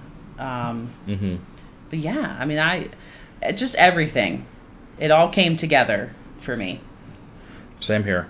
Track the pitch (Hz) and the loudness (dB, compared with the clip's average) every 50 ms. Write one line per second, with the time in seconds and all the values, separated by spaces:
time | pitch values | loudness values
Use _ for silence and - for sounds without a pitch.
0 | - - - - - - - - 131 135 127 123 120 120 117 117 117 120 117 - | -20 -20 -20 -20 -20 -18 -14 -10 -8 -8 -6 -4 -4 -4 -4 -6 -8 -10 -12 -14
1 | - - 104 98 101 95 90 87 - - - - - - - - - - - 165 | -8 -6 -6 -4 -2 -4 -4 -4 -8 -12 -18 -20 -20 -20 -20 -20 -14 -8 -6 -4
2 | 151 160 226 302 269 156 - - 127 147 151 151 156 165 180 175 - - - - | -4 -2 -2 -2 -4 -4 -4 -4 -4 -2 0 2 2 2 2 0 -4 -8 -12 -16
3 | - - - - - - - - - - 190 196 254 262 - - 170 180 175 170 | -20 -20 -20 -20 -20 -20 -12 -6 -4 -4 -2 -2 -4 -4 4 6 6 8 8 6
4 | 156 156 - 131 104 90 85 - - - - - - - - - - - - - | 0 0 0 0 0 0 -2 -4 -8 -12 -18 -20 -20 -20 -20 -20 -20 -20 -10 -4
5 | - 156 151 160 170 180 - - 185 170 165 160 - 160 151 135 123 113 107 98 | 2 6 6 6 6 6 4 2 4 4 2 0 0 4 4 4 4 4 2 -2
6 | 113 123 - - - - - - - - 123 113 101 90 87 - - - - - | -2 -6 -10 -16 -20 -20 -20 -14 -8 -6 -6 -4 -4 -6 -8 -10 -12 -18 -20 -20
7 | - - - - - - - - - - - - - - - - - - 107 107 | -20 -20 -20 -20 -20 -20 -20 -20 -20 -20 -20 -20 -20 -20 -16 -14 -4 0 0 0
8 | 101 101 92 90 82 - | 2 2 0 0 -2 -4